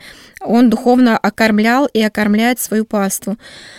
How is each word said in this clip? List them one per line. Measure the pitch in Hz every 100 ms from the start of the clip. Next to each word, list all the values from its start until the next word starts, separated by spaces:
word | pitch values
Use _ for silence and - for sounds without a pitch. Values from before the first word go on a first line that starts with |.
| - - - -
он | - 233 247
духовно | 220 247 247 247 220
окормлял | 202 - 220 214 220 254 285
и | 220
окормляет | 214 214 214 208 233 240
свою | - 214 220
паству. | 208 196 - 196 220 - - -